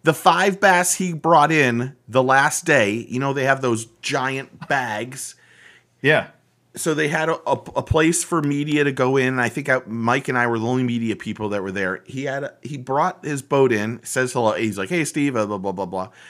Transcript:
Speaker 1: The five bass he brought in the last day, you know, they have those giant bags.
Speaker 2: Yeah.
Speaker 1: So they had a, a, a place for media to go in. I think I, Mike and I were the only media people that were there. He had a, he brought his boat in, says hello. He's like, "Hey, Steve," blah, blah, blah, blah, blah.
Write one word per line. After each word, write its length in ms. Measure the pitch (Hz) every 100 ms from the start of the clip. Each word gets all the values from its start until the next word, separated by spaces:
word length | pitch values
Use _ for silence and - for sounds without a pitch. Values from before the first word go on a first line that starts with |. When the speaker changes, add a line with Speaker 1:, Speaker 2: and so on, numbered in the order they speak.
Speaker 1:
The 100 | 165
five 480 | 151 185 170 196 190
bass 340 | 202 180 180
he 180 | - 185
brought 380 | 160 165 165 147
in 460 | 156 131 117 131 - -
the 140 | 127
last 420 | 131 135 147 -
day, 420 | 165 143 101 113 -
you 120 | 123
know, 120 | 139
they 120 | 139
have 180 | 135 135
those 240 | 131 113 113 _
giant 680 | - 143 131 135 131 - -
bags. 680 | 143 123 107 123 135 - - _ _ - _ _ _
Speaker 2:
Yeah. 280 | 135 151 76 _ _ _ _
Speaker 1:
So 200 | - 170
they 140 | 151 147
had 200 | 160 160
a, 60 | 160 -
a, 40 |
a 300 | 139 - 123
place 420 | - 156 160 170
for 160 | - 170
media 400 | 147 143 143 147
to 100 | 143
go 240 | 135 131 135
in. 220 | 131 131
I 100 | 117
think 200 | 147 143
I, 140 | 131 104
Mike 420 | 113 117 131 139
and 100 | 127
I 80 | 120
were 120 | 113
the 80 | 117
only 160 | 127
media 320 | 127 120 113
people 360 | 101 110 101 104
that 120 | 101
were 80 | 98
there. 320 | 98 92 95 -
He 180 | 131
had 200 | 139 139
a, 100 | 143 _
he 160 | - 143
brought 460 | 127 139 180 -
his 180 | 151 143
boat 300 | - 139 135
in, 300 | 107 107 120
says 300 | - 131 127
hello. 200 | 127 110
He's 260 | 90 113 98
like, 100 | 98
"Hey, 160 | 175
Steve," 300 | 147 151 143
blah, 100 | 123 104
blah, 120 | 104
blah, 140 | 98
blah, 140 | 95 92
blah. 220 | 95 92 -